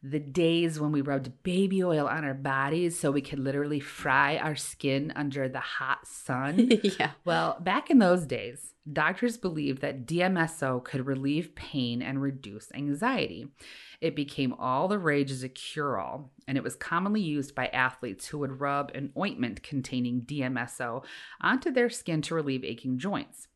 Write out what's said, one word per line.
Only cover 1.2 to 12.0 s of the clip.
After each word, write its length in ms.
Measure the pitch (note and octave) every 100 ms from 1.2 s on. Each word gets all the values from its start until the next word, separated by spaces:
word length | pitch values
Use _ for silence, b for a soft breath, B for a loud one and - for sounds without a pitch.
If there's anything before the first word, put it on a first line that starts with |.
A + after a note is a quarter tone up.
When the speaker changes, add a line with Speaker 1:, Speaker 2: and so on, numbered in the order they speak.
| B2+ -
Speaker 1:
baby 400 | F#3+ F3+ G3 F#3+
oil 240 | F3+ D#3 C#3+
on 180 | D3
our 100 | D3
bodies 640 | C3+ C#3 C3+ C#3 D#3+ F3 E3+
so 120 | D3+
we 100 | C#3+
could 180 | C3+ C#3+
literally 420 | C3+ C#3+ D3 D3
fry 560 | C3+ - D3 C3+ C#3+ D#3
our 200 | D#3 D3
skin 560 | - - C#3+ C3+ D3 -
under 320 | D3 C#3 C3
the 120 | B2+
hot 460 | - - C3 - -
sun. 640 | - - B2+ C3+ F3 A#3+ A3
Speaker 2:
<laughs> 60 |
Yeah. 300 | G#3 - - -
Speaker 1:
Well, 340 | - E3 D#3+ -
back 300 | F3 A3 -
in 80 | C#4+
those 280 | F#3+ F3+ D3+
days, 480 | B2 G2+ B2+ - _ -
doctors 460 | D3+ D#3 F#3+ A#3+ A3+
believed 460 | F#3+ D#3 C#3+ C3+
that 240 | C#3+ C#3 A#2
D 160 | E3+
M 140 | F3+ F#3
S 260 | D#3+ -
O 180 | C3+ B2+
could 260 | B2 C#3 C3
relieve 480 | C3+ C#3 D3 E3+
pain 480 | - - C#3+ B2 A#2